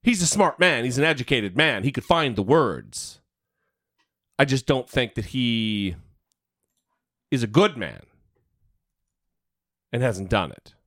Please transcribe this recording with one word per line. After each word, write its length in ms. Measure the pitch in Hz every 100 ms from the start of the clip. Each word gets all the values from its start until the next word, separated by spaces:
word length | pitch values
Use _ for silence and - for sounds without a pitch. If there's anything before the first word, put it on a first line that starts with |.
He's 180 | 233 226
a 60 | 170
smart 320 | 202 185 -
man, 260 | 180 135 123
he's 140 | 127
an 40 |
educated 540 | 156 147 123 131 101 95
man, 260 | 156 110
he 80 | 120
could 140 | 127 -
find 300 | 170 147 107
the 80 |
words. 760 | 98 156 127 69 52 - - - _ _ _ _ _ _ _ _ _ _ _ -
I 80 | 139
just 220 | 131 -
don't 200 | 135 -
think 260 | - 120 -
that 100 | 98
he 720 | 131 120 113 110 107 98 85 - _ _ _ _ _ _ _ _ _ _ _ _
is 100 | 135
a 60 | 113
good 280 | 110 202 139
man 260 | 85 50 - _ _ _ _ _ _ _ _ _ _ _ _ _ _ _ _ _ _
and 120 | 120
hasn't 260 | 127 95 95
done 220 | 107 82
it. 240 | - - _